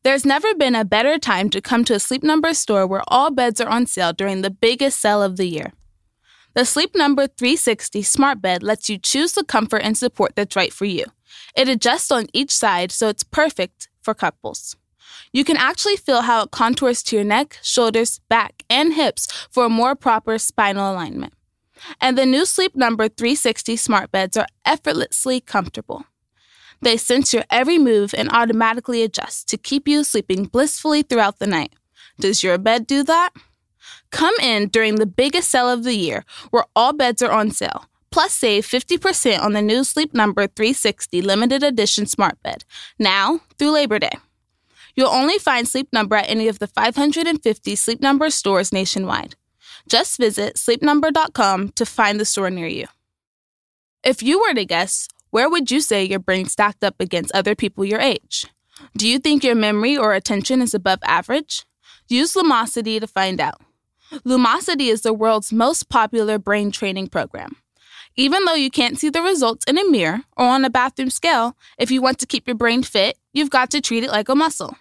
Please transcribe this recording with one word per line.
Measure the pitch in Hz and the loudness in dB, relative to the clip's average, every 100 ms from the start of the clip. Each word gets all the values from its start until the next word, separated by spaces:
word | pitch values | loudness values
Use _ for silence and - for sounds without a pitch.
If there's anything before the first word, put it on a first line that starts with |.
There's | 262 269 277 | 2 2 2
never | 277 427 | 2 2
been | 359 269 233 | 2 2 2
a | 202 | 2
better | 214 254 311 | 2 4 0
time | - 185 202 | 0 0 0
to | 190 | -2
come | - 233 233 | 0 0 2
to | 208 | 0
a | |
Sleep | - 262 | 0 -2
Number | 302 311 320 | 2 2 2
store | 320 - 202 190 | -2 0 2 2
where | 190 - | -2 0
all | 247 294 | 2 2
beds | 262 240 220 | 2 0 0
are | 226 | -2
on | 233 240 | 0 0
sale | - 175 | 0 -2
during | 170 196 190 | 0 -2 -2
the | 190 | -4
biggest | 190 233 247 277 - | 2 2 2 0 2
sale | 214 208 | 0 2
of | 202 185 | 0 0
the | 185 | -4
year. | 156 143 _ _ _ _ _ _ _ _ | -4 -10 _ _ _ _ _ _ _ _
The | - 247 | 0 2
Sleep | - 339 370 | 2 0 2
Number | 285 277 269 | 2 2 0
three | - 247 320 | 0 0 2
sixty | - 214 - 208 | 0 -2 -4 -4
smart | 196 - 277 240 | -2 2 2 2
bed | 185 175 | -2 -2
lets | 196 220 - | 0 -2 -2
you | 196 | -4
choose | - 269 330 | -2 0 0
the | - | -2
comfort | 294 233 214 214 | 0 0 0 -2
and | - 220 | 0 -2
support | 247 - 202 - | -2 0 -2 0
that's | 202 196 | -2 0
right | 180 | -2
for | - 202 | -2 -4
you. | 175 - _ _ - - - | -4 -6 _ _ -20 -8 0
It | 262 | 0
adjusts | 247 233 254 - | 2 0 0 0
on | 254 220 | -2 -2
each | 233 277 | -6 -4
side, | - 220 180 185 | 0 0 0 -4
so | - 214 | -2 -2
it's | 208 | -2
perfect | - - 302 - 180 _ - _ | -4 0 0 0 -8 _ -20 _
for | - | -6
couples. | 214 170 _ 110 - - - _ _ - - - | -2 -4 _ -12 -12 -14 -18 _ _ -20 -20 -6
You | 254 | -2
can | 285 302 | 2 2
actually | 262 349 415 403 | 2 0 -2 -2
feel | - 247 | 2 2
how | 240 233 | 4 2
it | 208 | 0
contours | - 226 156 262 240 | 0 0 2 0 -2
to | - 220 | -2 -2
your | 208 | 2
neck, | 214 294 - | 0 0 -8
shoulders, | - - 233 226 233 - _ | -2 2 2 2 -2 -4 _
back, | 226 214 - - | 0 0 -8 -2
and | 247 320 | 2 2
hips | 311 262 - - - - | 2 0 -2 -8 -10 -4
for | - 240 | 0 2
a | |
more | 226 247 277 | 2 0 0
proper | 262 220 - 220 | 0 0 0 -4
spinal | - - 202 196 196 | -2 0 0 0 -2
alignment. | 185 165 - - _ _ _ _ _ - - | -4 -8 -8 -12 _ _ _ _ _ -20 -2
And | 262 254 | 0 2
the | 262 | 4
new | 262 381 | 4 2
Sleep | - 370 269 | 0 -2 0
Number | 240 226 220 | 0 2 -2
three | - 233 294 | -2 -2 0
sixty | 240 220 - 226 | 0 -2 -6 -4
smart | - 208 - | 0 0 0
beds | 196 190 220 | -2 -2 -2
are | - _ - | -4 _ -2
effortlessly | 302 - - - - 262 254 | 0 0 -2 -2 -4 -2 -4
comfortable. | - 202 180 - - - - _ _ _ _ _ - _ | -2 -4 -4 -12 -12 -14 -16 _ _ _ _ _ -20 _
They | 240 226 | 0 0
sense | - 247 269 | 2 0 2
your | 233 - | -2 0
every | 240 254 339 | 0 2 4
move | 269 214 202 - | 4 4 0 -4
and | - | 0
automatically | 233 233 226 226 233 247 233 | 0 2 2 0 -2 -4 -2
adjust | 226 - - - - | -2 -4 -8 -10 -8
to | - | -8
keep | - 277 - | -4 -4 0
you | 196 | 0
sleeping | 196 220 - 185 202 | 2 -2 -2 -4 0
blissfully | 240 294 - 311 302 | 0 0 -2 0 0
throughout | 294 240 202 - | 2 2 0 0
the | 202 | -2
night. | 170 139 _ _ _ - - | -2 -4 _ _ _ -20 -4
Does | 196 214 | -2 0
your | - 180 | 0 2
bed | 214 233 226 | 2 0 0
do | 277 | 0
that? | 285 320 359 - _ _ _ _ - - _ | 2 2 2 -4 _ _ _ _ -20 -20 _
Come | - 320 453 | 0 0 2
in | 262 214 202 | 0 0 0
during | 226 220 214 | 0 2 0
the | 214 | 0
biggest | 185 277 339 339 | 0 0 0 0
sale | 269 247 | 0 2
of | 247 | 0
the | 240 220 | -2 -2
year, | 165 110 - - - | -2 -6 -10 -20 -2
where | 240 - - | -2 0 2
all | 247 | 2
beds | 294 247 220 | 2 0 2
are | 247 | 0
on | 220 214 | 2 0
sale. | - - - - _ _ | -2 -6 -8 -14 _ _
Plus, | - 370 | 0 0
save | - 240 208 214 | 0 2 0 0
fifty | 254 - 349 | -4 -2 -2
percent | 381 370 254 196 | 0 0 0 0
on | 208 | 0
the | 208 | 0
new | 208 240 | 0 0
Sleep | 269 - 302 | 0 -2 -2
Number | 240 208 202 196 | 0 0 0 -4
three | - 220 | 0 -2
sixty | 269 214 - - 175 | 0 -2 -4 -4 -2
limited | 196 196 240 269 | 0 0 2 2
edition | 285 233 196 - 208 | 0 0 0 0 -2
smart | - 190 - | 0 0 -2
bed, | - - - - - - | -10 -12 -16 -20 -20 -2
now | 208 190 202 330 _ - | 0 2 0 -2 _ -2
through | 294 | 0
Labor | 302 277 214 | 2 0 -2
Day. | - - _ _ _ _ _ _ - - | -2 -8 _ _ _ _ _ _ -10 0
You'll | 262 | 2
only | 254 285 392 | 2 2 0
find | - 247 240 | 0 0 -2
Sleep | 254 277 | -4 -2
Number | 233 202 214 | -2 0 0
at | - | 0
any | 220 220 | 0 -2
of | 202 | -2
the | 208 | -6
five | - 226 247 | -2 -2 2
hundred | 294 311 339 | 0 0 -2
and | 311 | 0
fifty | 226 214 - 208 | -2 -2 -4 -4
Sleep | - 233 | -2 0
Number | 269 277 311 | 2 2 0
stores | - 202 190 190 | 0 0 0 0
nationwide. | 190 190 190 185 - - - _ _ - - _ | -2 -2 -4 -4 -4 -6 -18 _ _ -20 -20 _
Just | 233 392 - | 0 0 0
visit | 226 202 208 - | 0 0 -4 -2
sleep | - 233 | -2 2
number | 294 294 320 | 2 2 2
dot | 311 311 | 0 -2
com | - 196 190 202 | 0 0 0 -4
to | - 233 | -4 -4
find | - 214 208 | 0 0 0
the | 214 | -2
store | - 190 | -2 -4
near | 185 165 | -4 -8
you. | - - _ _ _ _ _ _ _ _ _ _ _ | -8 -12 _ _ _ _ _ _ _ _ _ _ _
If | 247 262 | -2 0
you | 226 359 | 0 2
were | 440 | 2
to | 254 190 | 0 -2
guess, | 165 196 - - - _ | -2 -2 -4 -8 -16 _
where | 220 277 | 0 2
would | 339 254 | 0 0
you | 269 | -2
say | - 208 | 0 -2
your | 190 190 | 0 -4
brain | 180 190 185 | -2 -2 -2
stacked | - 208 - | 0 0 0
up | 202 - | -4 -4
against | 185 175 - | -4 -4 -2
other | 196 190 214 | -2 0 -2
people | 202 - 196 | -4 -4 -4
your | 214 | 0
age? | 269 208 _ - - _ _ - - - | 0 -2 _ -10 -10 _ _ -20 -16 -2
Do | 214 | 0
you | 262 | 2
think | 302 294 262 | 2 2 4
your | 226 | 2
memory | 214 208 233 285 | 2 2 0 2
or | 214 | 2
attention | 196 - 202 226 262 | 0 0 -4 0 0
is | 240 | 0
above | 208 185 190 | -2 0 0
average? | - 170 185 277 302 - - _ _ - _ | 0 0 0 -4 -4 -12 -12 _ _ -20 _
Use | 240 330 | 0 0
Lumosity | 381 339 240 233 240 220 220 | 2 2 2 0 -4 -4 -4
to | 214 | -4
find | 196 190 185 | -2 -2 -2
out. | 147 - _ _ _ _ _ 294 247 | -4 -6 _ _ _ _ _ -10 0
Lumosity | 254 240 294 381 330 254 | 2 4 2 -2 -2 0
is | 220 | 0
the | 226 | 0
world's | 220 220 214 - | 0 0 0 0
most | 220 240 330 - | 0 0 0 0
popular | 247 214 233 214 214 | 0 0 0 0 -2
brain | 196 208 202 | 0 0 -2
training | - 196 190 190 | -4 -6 -6 -6
program. | 170 127 - - - _ _ _ - - - | -6 -6 -10 -16 -18 _ _ _ -20 -12 -2
Even | 277 359 370 | 0 2 2
though | 320 | 2
you | 262 | 0
can't | 302 247 277 | 0 0 0
see | 302 | -2
the | 320 | 0
results | 349 359 240 226 - | 0 2 0 -2 -2
in | 302 | 0
a | 392 | 2
mirror | 254 160 202 - - | 2 2 -2 -8 0
or | 247 | 2
on | 262 262 | 2 2
a | |
bathroom | 254 254 - 262 | 0 -2 -2 -6
scale, | - 339 277 233 - _ - | -2 0 2 0 -6 _ -6
if | 240 | 0
you | 262 | 2
want | 254 - | 2 0
to | 262 | -4
keep | 254 - | -6 -4
your | 226 | -2
brain | 233 240 | 0 0
fit, | - 208 202 - _ | 0 0 0 -2 _
you've | - 294 | -2 0
got | 262 254 | 0 0
to | 294 | -2
treat | - 233 | 0 -2
it | 262 | 0
like | 214 214 | -2 0
a | 277 | 0
muscle. | 320 - 156 - | 0 -2 -10 -14